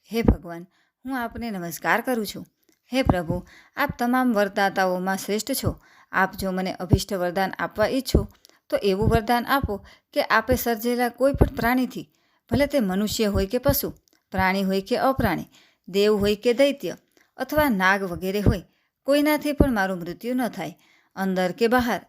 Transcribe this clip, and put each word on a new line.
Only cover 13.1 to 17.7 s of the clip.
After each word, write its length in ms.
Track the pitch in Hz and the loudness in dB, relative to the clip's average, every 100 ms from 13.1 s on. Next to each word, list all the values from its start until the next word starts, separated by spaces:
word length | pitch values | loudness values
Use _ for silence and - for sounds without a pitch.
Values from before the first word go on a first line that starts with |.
| - 214 | 0 0
હોય 200 | 202 196 | 0 0
કે 120 | 247 | 0
પશુ, 320 | 277 277 180 - _ _ _ | 0 0 -4 -10 _ _ _
પ્રાણી 300 | 190 190 196 | 0 0 0
હોય 180 | 190 190 | 0 -2
કે 160 | 190 240 | -2 0
અપ્રાણી, 520 | 262 262 226 156 - _ _ _ - | 0 2 -2 -2 -8 _ _ _ -4
દેવ 300 | 190 208 208 | 2 2 4
હોય 180 | 202 208 | 2 2
કે 180 | 240 | 0
દૈત્ય 420 | 233 285 277 175 - _ _ _ - | 4 2 2 -8 -10 _ _ _ -10
અથવા 320 | 254 302 | -2 0
નાગ 340 | 294 | 2